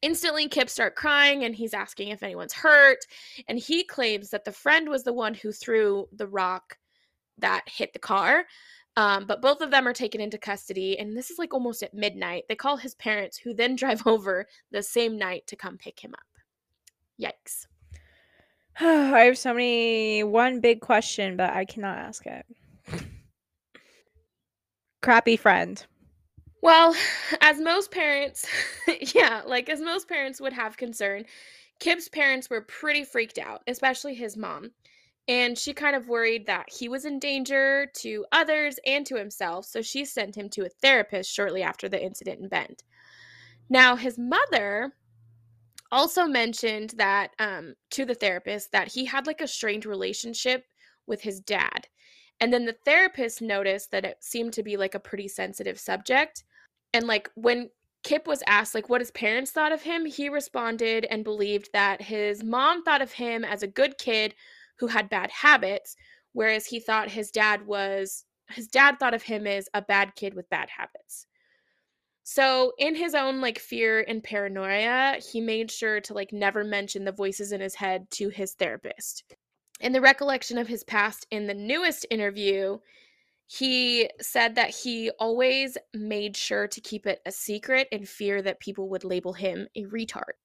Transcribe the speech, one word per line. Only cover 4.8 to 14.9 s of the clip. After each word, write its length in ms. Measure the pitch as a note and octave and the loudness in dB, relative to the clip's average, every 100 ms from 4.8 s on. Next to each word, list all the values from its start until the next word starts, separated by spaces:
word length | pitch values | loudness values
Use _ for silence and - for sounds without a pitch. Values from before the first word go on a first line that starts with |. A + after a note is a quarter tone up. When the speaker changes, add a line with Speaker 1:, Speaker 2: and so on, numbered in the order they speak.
| D#4 | 2
Speaker 1:
was 160 | C#4 | -4
the 80 | B3 | -2
one 220 | A#3+ A3 | -2 -2
who 180 | A3+ G#3+ | -4 -8
threw 560 | G#3 - A3+ G#3+ G3+ G3 | -10 0 2 2 0 -4
the 140 | G3+ G3+ | -12 -8
rock 500 | G3 F#3 F#3 _ - _ _ _ _ _ _ | -2 -2 -4 _ -20 _ _ _ _ _ _
that 280 | G3 F#3 - | 0 0 -4
hit 240 | - - | -6 -8
the 80 | - | -8
car, 460 | - F#3+ F3+ D4 F4 - - - _ - | -2 2 4 4 2 -12 -20 -20 _ 2
um, 300 | G#3 G3 G3 | 4 2 0
but 160 | G#3 | 0
both 200 | B3+ D4 | 2 2
of 100 | D#4 | 4
them 160 | C4+ C4 | 2 2
are 60 | |
taken 280 | C4 B3 A3 | -2 -4 -4
into 160 | G#3 G#3+ | -6 -8
custody, 600 | - G3+ - F#3+ F#3+ F#3+ | -8 -8 -6 -6 -4 -4
and 200 | G#3 A3 | -6 -8
this 120 | C4 | -10
is, 100 | F4 | -8
like, 140 | E4 | -4
almost 300 | C#4 B3 A3+ | -4 -4 -6
at 100 | G#3 | -10
midnight. 500 | G3+ G#3 F#3+ F3+ F3 - | -4 -4 -4 -6 -6 -6
They 80 | A3 | -4
call 220 | C4+ C#4+ | -2 -2
his 180 | C4 - | -4 -8
parents, 420 | A#3 G#3+ G3 - | -4 -2 -4 -10
who 160 | A#3+ | -10
then 220 | A3 A#3+ B3+ | -2 0 0
<laughs> 0 | |
drive 300 | C4+ G#3+ A3+ | 0 0 2
over 380 | A3 G3 F#3 G3+ _ _ | 2 2 -2 -4 _ _
the 120 | G3+ | -8
same 340 | G#3 | -2